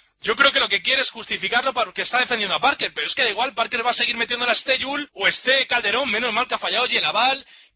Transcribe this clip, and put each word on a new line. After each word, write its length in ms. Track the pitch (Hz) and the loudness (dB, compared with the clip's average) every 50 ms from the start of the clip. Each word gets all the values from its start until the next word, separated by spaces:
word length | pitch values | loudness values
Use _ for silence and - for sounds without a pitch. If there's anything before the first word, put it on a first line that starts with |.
| _ _ _ _ | _ _ _ _
Yo 160 | - 196 233 | -4 0 2
creo 160 | - 277 277 | 4 4 4
que 80 | - 269 | 4 2
lo 80 | 240 196 | 2 2
que 140 | 202 190 | 0 0
quiere 200 | 165 240 262 269 | 0 0 0 0
es 80 | 254 - | 0 -2
justificarlo 600 | - 226 202 - 214 170 180 247 233 247 254 269 | -6 -10 -8 -6 -6 -4 -2 0 0 2 2 2
porque 300 | 226 254 214 185 - 196 | 0 0 -2 -2 -2 -4
está 180 | 180 - - 247 | -4 0 0 0
defendiendo 360 | 247 - 247 220 208 185 165 | 2 2 0 0 0 0 0
a 40 | 151 | 2
Parker, 320 | 190 269 269 - - 180 - | 2 2 2 2 -2 -4 -4
pero 140 | 151 151 165 | -4 -4 -2
es 80 | - | 0
que 80 | - 254 | 0 0
da 60 | 220 | 2
igual, 240 | 196 208 247 269 202 | 2 0 -2 -2 0
Parker 300 | 233 226 214 254 233 233 | -2 -2 -2 -2 -2 0
va 80 | 247 | 0
a 20 | 226 | 0
seguir 240 | - 233 233 233 233 | 0 0 0 0 -2
metiéndola, 340 | 233 226 240 240 247 240 | -2 -2 -2 -2 0 0
esté 260 | 214 - - 269 262 240 | 0 0 0 0 0 0
Yul 320 | 240 269 285 285 294 - - | 0 -2 -4 -4 -6 -8 -6
o 120 | 190 196 | -2 0
esté 400 | 180 170 - - 247 262 269 254 - | 0 0 0 2 2 2 2 2 2
Calderón, 440 | 254 240 214 202 208 247 285 247 | 0 0 0 0 0 0 0 0
menos 220 | 208 220 247 240 214 | -2 -2 -2 0 0
mal 160 | 226 254 - | -2 -2 -2
que 60 | 233 | -2
ha 40 | - | -4
fallado 260 | 202 175 185 220 254 247 | -4 -2 -2 0 0 0
Yelaval. 580 | 240 214 170 156 175 214 240 269 269 269 - - - - - _ _ | 0 0 0 0 2 2 2 2 0 -2 -6 -14 -20 -20 -20 _ _